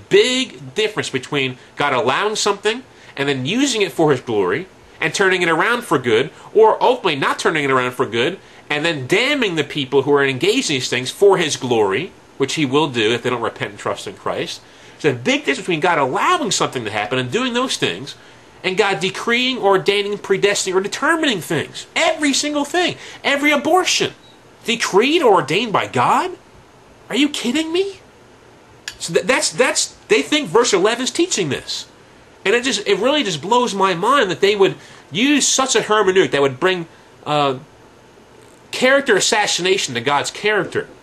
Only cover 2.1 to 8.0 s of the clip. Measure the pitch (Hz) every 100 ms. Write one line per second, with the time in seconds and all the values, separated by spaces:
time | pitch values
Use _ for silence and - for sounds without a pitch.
2.1 | 143 208 214 208 202 208 233 - - -
3.1 | - 139 135 127 226 285 226 190 - 156
4.1 | 131 - 107 90 113 185 - - - 160
5.1 | 156 190 185 180 160 196 240 - 151 123
6.1 | 110 135 - - - 220 - - 254 -
7.1 | 269 269 285 - 160 143 131 123 123